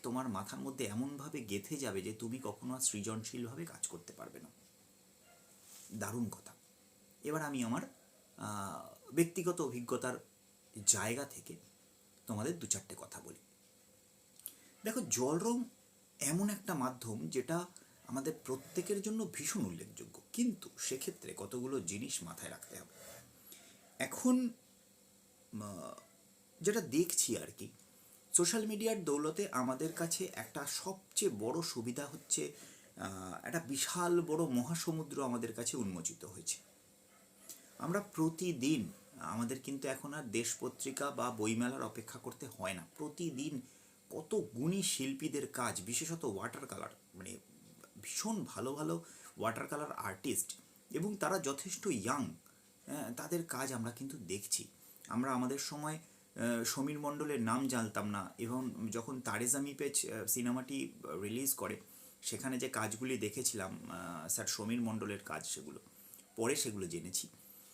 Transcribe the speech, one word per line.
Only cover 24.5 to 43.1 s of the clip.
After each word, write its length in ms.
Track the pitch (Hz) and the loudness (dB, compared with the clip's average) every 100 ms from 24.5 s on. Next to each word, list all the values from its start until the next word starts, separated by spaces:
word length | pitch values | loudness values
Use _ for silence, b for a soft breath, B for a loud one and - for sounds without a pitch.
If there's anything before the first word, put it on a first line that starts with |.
| - - - - - - - - - - 110 | 0 -12 -20 -20 -20 -20 -20 -20 -20 -10 -8
আহ, 320 | 104 90 67 - - - - - - - | -6 -6 -8 -10 -14 -20 -20 -20 -20 0
যেটা 200 | 160 220 | 4 4
দেখছি 560 | 151 139 170 - - 104 | 4 6 6 6 4 2
আর 140 | 76 - | -2 -8
কি, 100 | - - - - - - - | -12 -12 -20 -20 -20 -20 4
সোশ্যাল 320 | - 170 226 214 | 6 6 4 2
মিডিয়ার 380 | 214 220 220 | 2 2 2
দৌলতে 440 | 160 147 156 165 202 | 2 2 2 0 0
আমাদের 420 | 127 123 131 160 | 2 2 2 0
কাছে 360 | 160 165 - 185 | 0 0 0 -2
একটা 320 | - 113 - 139 | -4 -6 -6 -4
সবচেয়ে 640 | - 190 190 - - 196 107 | -4 -4 -6 -4 2 2 4
বড় 220 | 110 151 | 0 0
সুবিধা 440 | 165 127 117 123 143 | 0 -2 -2 -2 -4
হচ্ছে, 480 | 156 - - 147 - B B B - | -6 0 0 0 -6 B B B -6
আহ, 420 | 95 95 92 87 | -6 -4 -6 -6
একটা 160 | - 160 | -2 -2
বিশাল 640 | 127 135 - 180 175 175 | 0 0 0 2 4 4
বড় 240 | 160 156 165 | 4 4 4
মহাসমুদ্র 800 | 123 123 165 - 160 143 139 | 4 2 0 0 0 -2 0
আমাদের 300 | 135 120 113 | 0 2 -2
কাছে 240 | 110 120 143 | -2 -2 0
উন্মোচিত 480 | 101 90 80 - - | 0 0 -4 -6 -10
হয়েছে। 320 | 95 82 - - - - - - - - - B B B B | -8 -4 -4 -6 -20 -20 -20 -20 -20 -20 -20 B B B B
আমরা 240 | 147 185 | 0 2
প্রতিদিন, 920 | 202 - 160 165 180 143 131 151 87 - - - | 2 4 4 4 0 4 6 6 2 -4 -16 -8
আমাদের 400 | 80 107 117 127 | -4 0 0 -2
কিন্তু 280 | 139 139 135 | -4 -4 -2
এখন 260 | 135 143 | -2 -4
আর 100 | 147 | -6
দেশ 320 | 131 110 117 - | 0 2 2 0
পত্রিকা 520 | 123 - 135 131 143 | -4 -4 -4 0 -2
বা 200 | 123 123 | 0 -2
বইমেলার 520 | 113 107 113 120 131 | 2 2 4 2 0
অপেক্ষা 360 | 117 - 110 120 | -4 -6 -10 -10
করতে 280 | 123 - 131 | -10 -8 -10
হয় 260 | - 95 | -4 -2
না। 140 | 92 80 - | -2 -6 -8
প্রতিদিন 640 | 151 | -6